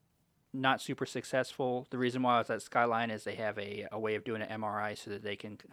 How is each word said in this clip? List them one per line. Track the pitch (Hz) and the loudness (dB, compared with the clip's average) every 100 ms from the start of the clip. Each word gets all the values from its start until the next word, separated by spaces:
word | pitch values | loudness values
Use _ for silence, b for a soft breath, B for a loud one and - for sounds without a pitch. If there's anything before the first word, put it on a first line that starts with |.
| _ _ _ _ _ | _ _ _ _ _
not | 135 135 165 | 0 4 4
super | - 135 131 | 2 -4 -2
successful. | 131 - 131 127 - 127 123 - | -4 0 0 0 0 0 0 -2
The | 127 | 0
reason | 123 127 | 2 2
why | 127 120 | 4 6
I | |
was | 113 | 4
at | 110 | -2
Skyline | - 123 120 113 117 | 0 4 4 4 0
is | 110 | -2
they | 104 104 | -6 -4
have | 110 101 | -2 -4
a, | 101 104 98 | -6 -8 -8
a | 107 | -2
way | 107 107 | 0 0
of | |
doing | - 110 | -2 -4
an | 107 | -4
M | 110 | -4
R | 107 104 | -2 -2
I | 104 | -2
so | 104 - | -4 -8
that | 101 | -8
they | 101 101 | -6 -6
can | 107 104 - | -8 -14 -14